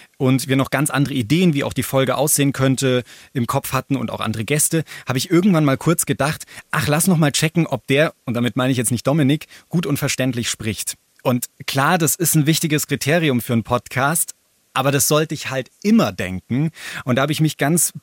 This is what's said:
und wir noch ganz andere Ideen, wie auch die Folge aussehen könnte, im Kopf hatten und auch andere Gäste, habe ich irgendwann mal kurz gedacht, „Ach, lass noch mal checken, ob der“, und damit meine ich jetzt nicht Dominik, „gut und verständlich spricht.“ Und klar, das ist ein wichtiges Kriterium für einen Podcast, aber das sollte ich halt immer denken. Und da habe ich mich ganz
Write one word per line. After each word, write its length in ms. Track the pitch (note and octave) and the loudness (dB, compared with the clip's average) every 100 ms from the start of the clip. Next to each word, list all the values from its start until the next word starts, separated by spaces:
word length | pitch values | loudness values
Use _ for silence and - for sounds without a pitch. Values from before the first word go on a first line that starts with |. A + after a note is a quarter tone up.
| - _ | -20 _
und 320 | C3 C3 B2+ | 2 2 2
wir 80 | C3+ | 0
noch 140 | C3 | 0
ganz 180 | C3 D3+ | 0 0
andere 240 | C3 C#3+ | 0 0
Ideen, 400 | C3+ A2 D#3 F#3 | -2 0 2 4
wie 120 | C#3 | 2
auch 100 | B2+ | -2
die 80 | - | -4
Folge 340 | A#2+ C3+ C3 B2 | -2 0 0 0
aussehen 380 | D3+ - C#3+ | 0 2 0
könnte, 480 | C3 C3+ C3 C3+ B2+ A#2+ - - | 2 2 2 2 0 -2 -12 -10
im 120 | C#3+ A#2+ | -4 -2
Kopf 260 | C#3 - | -2 -2
hatten 240 | C3 - C3+ | -4 -2 -4
und 140 | A#2 | -4
auch 100 | G#2 | -4
andere 240 | G#2 A2 | -6 -4
Gäste, 400 | A2 D3 - E3 D3 - - | -2 0 0 0 -4 -8 -6
habe 120 | B2+ | -4
ich 120 | - | 0
irgendwann 360 | E3+ G3 E3+ D3 | 2 4 4 4
mal 100 | C3 | 2
kurz 300 | - E3 - | 0 0 -2
gedacht, 380 | C3 D3+ D#3+ - - - | -2 -2 -4 -10 -18 -8
„Ach, 160 | D3+ A#2+ | -4 0
lass 220 | D3 F#3 | 0 2
noch 100 | E3+ | 4
mal 140 | D3+ | 2
checken, 340 | - D#3 E3+ E3 | 2 0 0 -2
ob 200 | A#2+ - | -4 0
der“, 260 | C3+ D#3+ - | 2 2 -2
und 100 | - | -6
damit 220 | A#2+ A#2+ A#2+ | -2 -2 0
meine 140 | B2+ | 0
ich 80 | B2+ | 0
jetzt 140 | A#2 | 0
nicht 140 | A#2+ - | -2 0
Dominik, 420 | D#3 C3 D#3 - - _ | 2 2 0 -4 -20 _
„gut 160 | D#3+ | -4
und 140 | E3+ C#3+ | -2 -2
verständlich 500 | C#3 - C3 B2 A#2 | -2 -2 -2 -2 -4
spricht.“ 460 | - A2 G2+ - - _ _ | -4 -6 -6 -8 -12 _ _
Und 240 | - B2 - _ - | -2 -2 -4 _ -6
klar, 320 | C3+ C#3+ F3+ | 0 2 2
das 160 | D#3+ | 0
ist 220 | - E3+ D#3+ | 0 2 2
ein 100 | C#3+ | 2
wichtiges 400 | D#3+ E3+ D3+ - | 2 0 -2 -2
Kriterium 560 | C#3 - E3+ D#3+ B2+ | -2 0 2 2 0
für 100 | - | 0
einen 120 | A#2 | -2
Podcast, 680 | G#2+ B2 - - C#3 E3 - - _ _ _ | 0 -4 -2 -2 0 0 -4 -8 _ _ _
aber 200 | - C3 | -2 0
das 160 | C#3 - | 0 2
sollte 260 | D3+ D#3 | 2 0
ich 160 | D3+ - | -4 -6
halt 180 | C3+ B2+ _ | -6 -8 _
immer 300 | G3+ A3+ C3 | 2 4 4
denken. 580 | F2+ F#2+ F#2 - A#2+ D#3 - - - | 0 -6 -6 -4 -2 -2 -4 -14 -10
Und 120 | - B2 | -2 0
da 60 | |
habe 100 | C#3+ | 0
ich 100 | D#3 | 2
mich 160 | D#3 - | 0 0
ganz 340 | C#3+ E3 - - | 0 0 0 -4